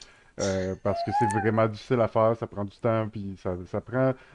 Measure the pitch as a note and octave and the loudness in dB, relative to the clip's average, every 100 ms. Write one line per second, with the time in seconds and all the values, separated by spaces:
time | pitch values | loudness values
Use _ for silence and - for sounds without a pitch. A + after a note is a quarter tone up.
0 | - - - - G2 F#2+ F#2 F#2+ G#2 F#2+ | -18 -20 -14 -4 -2 0 -2 -2 -2 -2
1 | - G2+ A2+ G#2+ A2 A2 A2 G#2 - B2 | 0 0 2 2 2 2 2 0 -2 2
2 | G#2+ A2+ A2 A2+ A#2 G2+ G2+ - A#2 A2+ | 2 4 2 2 -4 -6 -8 -2 0 0
3 | G#2+ A2 G2 F#2+ G2 F2+ F2+ G#2 - B2+ | -2 -6 -8 -6 -6 -6 -6 -8 -4 0
4 | C3 C3 - | 0 0 -8